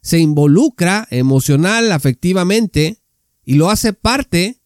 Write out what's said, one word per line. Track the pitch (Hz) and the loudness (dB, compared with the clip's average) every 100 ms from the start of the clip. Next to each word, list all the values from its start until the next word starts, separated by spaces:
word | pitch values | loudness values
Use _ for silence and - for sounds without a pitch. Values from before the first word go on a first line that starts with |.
se | - 165 | 0 0
involucra | 156 147 147 156 294 - 175 202 220 | 2 2 4 4 2 0 -2 -2 -4
emocional, | 123 131 135 131 139 175 226 226 | -2 0 0 2 0 0 0 0
afectivamente, | 165 139 127 175 185 180 214 214 156 156 220 _ _ _ _ | 0 -2 -2 -2 -2 0 0 0 -2 -4 -6 _ _ _ _
y | - 139 | -2 0
lo | 165 | 2
hace | 214 226 | 0 -4
parte | 196 214 269 269 170 185 254 | -4 -4 -4 -2 -4 -4 -8